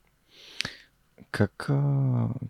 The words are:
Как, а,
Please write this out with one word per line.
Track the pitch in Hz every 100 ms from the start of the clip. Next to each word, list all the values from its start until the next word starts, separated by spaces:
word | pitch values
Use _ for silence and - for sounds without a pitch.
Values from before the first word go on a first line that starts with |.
| _ _ _ - - - - - - _ _ - -
Как, | - 104 - -
а, | 139 143 139 131 120 113 - 113